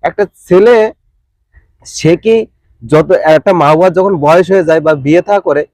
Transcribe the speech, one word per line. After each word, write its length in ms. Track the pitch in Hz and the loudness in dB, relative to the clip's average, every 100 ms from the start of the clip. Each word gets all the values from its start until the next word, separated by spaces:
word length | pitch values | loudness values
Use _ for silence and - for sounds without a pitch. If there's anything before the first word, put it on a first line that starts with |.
একটা 200 | 170 - 196 _ - | -8 -6 -8 _ -2
ছেলে 300 | 185 220 233 220 - _ _ _ _ _ - _ _ - | 2 4 2 0 -6 _ _ _ _ _ -20 _ _ -20
সে 280 | - 156 170 | -6 -2 -2
কি 180 | 220 226 220 _ _ _ | 0 -2 -2 _ _ _
যত, 280 | 113 147 160 | -2 -2 0
একটা 400 | 185 156 156 202 | 0 2 0 0
মা 160 | 180 147 | 0 2
বাবা 180 | 156 185 | 2 0
যখন 240 | 175 190 180 | 0 -2 -2
বয়স 300 | 147 170 175 | 0 0 2
হয়ে 160 | 190 160 | 0 0
যায় 120 | 160 | 0
বা 120 | 156 151 | 0 -2
বিয়ে 260 | 135 165 | 0 -2
থা 140 | 180 202 | 0 -2
করে 220 | 180 143 - | -2 -4 -6